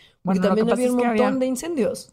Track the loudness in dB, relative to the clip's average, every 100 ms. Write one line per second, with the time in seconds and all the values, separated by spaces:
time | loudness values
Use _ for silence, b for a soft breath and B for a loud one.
0 | b b -2 0 2 2 2 2 2 2
1 | 0 2 0 0 -2 -4 -4 -2 -2 -4
2 | -12